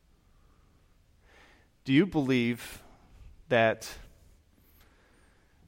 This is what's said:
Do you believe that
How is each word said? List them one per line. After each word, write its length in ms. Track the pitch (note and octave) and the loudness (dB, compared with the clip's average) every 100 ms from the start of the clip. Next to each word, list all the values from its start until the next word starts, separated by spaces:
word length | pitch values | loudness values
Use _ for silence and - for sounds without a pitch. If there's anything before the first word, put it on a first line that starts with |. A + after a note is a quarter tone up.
| _ _ _ _ _ _ _ _ _ _ _ _ _ - - - _ _ | _ _ _ _ _ _ _ _ _ _ _ _ _ -20 -20 -20 _ _
Do 80 | C3+ | 0
you 140 | C#3 F#3+ | 2 2
believe 760 | D#3 C3 B2+ A#2 A#2 - - - - _ - - - - | 0 0 0 0 -4 -12 -20 -20 -20 _ -20 -20 -20 0
that 420 | A#2+ A2+ G2+ - - - - - _ _ _ _ _ _ _ _ _ _ _ _ _ | 2 2 0 -8 -18 -20 -20 -20 _ _ _ _ _ _ _ _ _ _ _ _ _